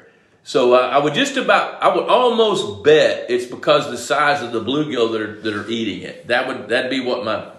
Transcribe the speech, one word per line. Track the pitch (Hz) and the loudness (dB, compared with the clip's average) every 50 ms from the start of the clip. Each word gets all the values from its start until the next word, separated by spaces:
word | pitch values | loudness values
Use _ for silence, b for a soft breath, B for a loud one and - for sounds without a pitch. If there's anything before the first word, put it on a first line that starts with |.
| b b b b b b b b b | b b b b b b b b b
So, | - - 143 123 123 123 | -2 0 2 4 6 6
uh, | 123 | 6
I | 127 123 127 143 | 4 4 2 2
would | 147 151 143 | 2 2 0
just | 233 277 277 - 254 | 0 -2 0 -2 -4
about, | - 180 202 156 135 - - - 143 | 2 2 2 2 2 -2 -6 0 0
I | 151 - | 2 2
would | 165 139 | 2 0
almost | - 185 240 247 247 226 226 220 214 190 139 117 110 101 - - | 2 2 4 4 4 4 4 2 2 2 -2 -4 -6 -8 -2 4
bet | 147 156 151 131 110 101 - - - | 4 6 6 6 4 0 -2 -4 -4
it's | 123 123 - | -4 -4 -4
because | - - - - 160 147 143 135 120 | -4 -12 -6 0 2 2 2 2 -2
the | 123 120 | -8 -10
size | - - 143 139 147 143 139 127 | -4 -4 0 0 2 2 0 0
of | 123 113 | -2 -6
the | 120 113 | -6 -6
bluegill | 104 117 135 151 151 147 131 123 113 113 | -4 -2 -2 -2 -2 -2 0 -2 0 0
that | 110 110 | 0 -4
are, | 107 104 104 - | -4 -6 -8 -8
that | - 110 104 | -6 -6 -4
are | 104 92 120 | -4 -6 -6
eating | 135 117 113 101 90 87 | -6 -4 -4 -4 -6 -8
it. | - 73 - - - - | -10 -14 -16 -14 -6 -2
That | 120 127 127 131 | -2 -2 0 -2
would, | 127 110 - 104 | -6 -8 -6 -2
that'd | 113 131 127 127 | -2 -2 -2 -2
be | 135 135 | -4 -4
what | 120 123 117 - 127 | -2 -4 -4 -4 -2
my | 110 104 90 - - - | -4 -4 -4 -6 -10 -18